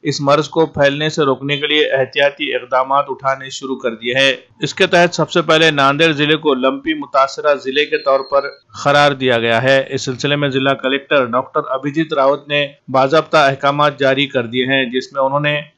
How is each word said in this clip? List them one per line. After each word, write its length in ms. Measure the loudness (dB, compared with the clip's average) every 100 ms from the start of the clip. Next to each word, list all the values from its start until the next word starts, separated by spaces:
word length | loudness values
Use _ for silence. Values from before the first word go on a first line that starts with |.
इस 180 | -4 -2
मर्ज 260 | 2 2 2
को 180 | -2 -2
फैलने 440 | 2 0 0 -4
से 160 | -2 0
रोकने 320 | 0 -4 -4
के 100 | 0
लिए 160 | 0 2
एहतियाती 680 | 0 -2 0 0 0 -6 -6
इकदामात 500 | -2 -2 0 0 -2
उठाने 400 | -4 -4 -4 -8
शुरू 240 | -12 -8 -6
कर 140 | -6
दिए 240 | -6 -4
हैं। 240 | 0 0 0 _ _
इसके 240 | -8 -2 2
तहत 260 | 2 2
सबसे 280 | 0 -2 -2
पहले 300 | 2 4 4
नांदेड़ 400 | 4 2 4 0
जिले 240 | 2 0 2
को 180 | 2
लंपी 400 | 2 0 -2 -6
मुतासरा 600 | -6 -2 0 0 0 0 0
जिले 300 | -2 -2 -2
के 120 | -2
तौर 240 | 0 -2
पर 260 | 0 -2 -2 -12 _ -4
करार 300 | 2 4 4
दिया 240 | 2 0 2
गया 220 | 2 2
है। 220 | 4 2 0
इस 140 | -6 -6
सिलसिले 300 | -6 -4 -2
में 140 | 0
जिला 220 | 0 0
कलेक्टर 520 | 0 -2 -2 0 0 2
डॉक्टर 440 | -2 -2 -6 -4
अभिजीत 400 | -6 -4 -4 -2
रावत 320 | 0 2 0 -2
ने 140 | -2 -2 -8 -4
बाजाब्ता 540 | 0 2 2 2 2 2
अहकामात 520 | 2 -2 2 0 2
जारी 260 | 0 0 0
कर 220 | -2 -2
दिए 180 | -2 0
हैं, 240 | 0 0
जिसमें 300 | -4 -6 -2
उन्होंने 400 | -2 0 -2 -4 -8